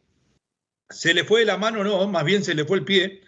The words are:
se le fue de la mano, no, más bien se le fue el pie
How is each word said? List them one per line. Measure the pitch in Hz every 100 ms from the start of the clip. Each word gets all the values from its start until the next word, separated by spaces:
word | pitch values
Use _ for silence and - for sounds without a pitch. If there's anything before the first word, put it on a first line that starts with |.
| _ _ _ _ _ _ _ _ _
se | - 160
le | 175
fue | 147 220
de | 226
la | 185
mano, | 214 220
no, | 196 196 196
más | 175
bien | 151 202
se | 165
le | 160 151
fue | 190
el | 139
pie | 196 185 -